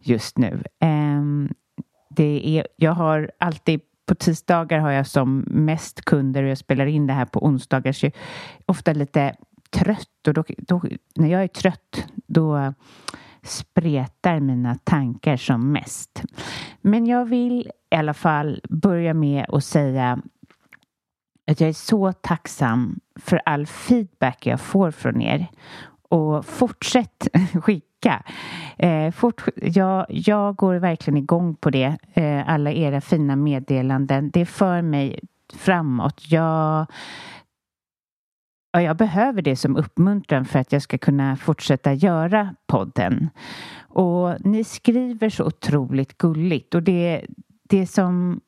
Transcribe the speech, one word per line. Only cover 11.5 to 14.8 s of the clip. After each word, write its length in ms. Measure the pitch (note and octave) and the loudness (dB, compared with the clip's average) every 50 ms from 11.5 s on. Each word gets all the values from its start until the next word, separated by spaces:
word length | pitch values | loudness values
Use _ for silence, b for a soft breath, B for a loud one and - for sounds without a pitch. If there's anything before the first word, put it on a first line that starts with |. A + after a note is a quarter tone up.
| _ - - F#3 F3 - _ _ - - - - - - - | _ 0 0 0 0 0 _ _ -10 -10 -10 -10 -12 -16 -12
då 460 | _ - E3 D#3+ D#3 D3+ C#3+ C#3 C#3 C#3 B B B B B B B B B B B B B | _ 2 2 4 4 0 0 -2 -4 -6 B B B B B B B B B B B B B
spretar 960 | B - - - - _ _ - E3 E3+ D3 C3+ B2+ C3 _ _ - F#3 E3+ D#3 | B -14 -14 -14 -14 _ _ 0 2 2 0 0 -2 -4 _ _ 0 0 2 2
mina 340 | C#3+ C3+ B2+ B2 B2 A#2+ A#2+ | 0 0 0 0 0 -2 -2
tankar 640 | - | -4